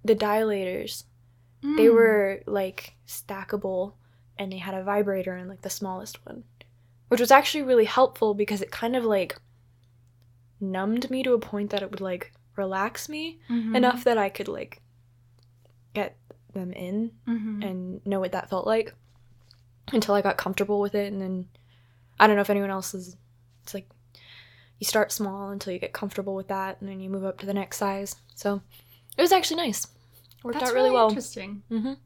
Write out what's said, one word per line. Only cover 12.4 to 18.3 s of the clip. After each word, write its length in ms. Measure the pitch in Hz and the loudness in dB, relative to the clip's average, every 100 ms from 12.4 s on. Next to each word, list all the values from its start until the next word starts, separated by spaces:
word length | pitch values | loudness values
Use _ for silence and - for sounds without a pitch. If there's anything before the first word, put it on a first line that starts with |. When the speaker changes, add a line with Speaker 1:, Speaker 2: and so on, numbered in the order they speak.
| _ - | _ -6
Speaker 1:
relax 520 | 190 190 208 - - | -4 -2 -4 -6 -10
me 300 | 302 320 330 - | -8 -8 -12 -6
Speaker 2:
Mm-hmm. 260 | 240 220 240 | -4 0 2
Speaker 1:
enough 280 | 247 247 | 4 4
that 140 | 247 233 | 2 2
I 120 | 196 | 0
could, 180 | - 196 | -4 -8
like, 340 | - - - _ _ _ _ _ _ _ _ _ _ _ | -8 -12 -16 _ _ _ _ _ _ _ _ _ _ _
get 240 | 214 196 - _ - _ | -6 -6 -8 _ -20 _
them 200 | 196 180 | -10 -10
in 380 | - 180 202 226 - - | -10 -6 -4 -4 -8 -6
Speaker 2:
Mm-hmm. 360 | 233 214 208 | -4 -4 -6
Speaker 1:
and 420 | 208 185 180 185 - | -6 -6 -8 -10 -4
know 140 | 196 | -2
what 140 | 185 | -2